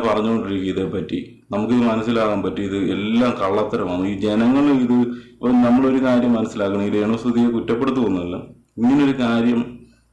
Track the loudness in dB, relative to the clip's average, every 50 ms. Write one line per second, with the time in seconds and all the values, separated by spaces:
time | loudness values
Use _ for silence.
0 | 2 2 0 0 0 0 0 -2 -2 -2 -4 -4 -2 -2 -2 -2 -2 -2 -4 -6
1 | -6 -6 -6 -8 -8 -10 -16 -20 _ -8 -6 -4 -2 0 2 2 2 2 0 0
2 | 0 0 0 0 0 0 0 -2 -2 -4 -4 -4 -4 -4 -2 -2 -2 -2 -2 -2
3 | -2 0 0 2 2 0 0 -2 -2 0 0 0 -2 -2 -2 -4 -4 -4 -2 -2
4 | -2 -2 -4 -2 -2 -2 0 2 2 2 2 4 4 4 2 2 2 2 2 2
5 | 2 0 -2 -10 -14 -20 -12 -4 -2 2 2 4 4 4 4 4 4 4 2 2
6 | 2 2 2 2 2 2 2 0 0 -2 -4 -2 -2 -2 0 -2 -2 0 0 0
7 | 0 0 -2 -2 -2 -2 0 2 2 2 0 -2 -2 -2 -2 -2 -2 -2 0 0
8 | 0 0 0 -2 -4 -6 -8 -8 -10 -14 -18 -20 _ _ -6 0 2 2 4 4
9 | 4 2 2 0 0 0 2 2 2 2 2 0 -2 -4 -8 -18 -20 -20 _ _
10 | _ _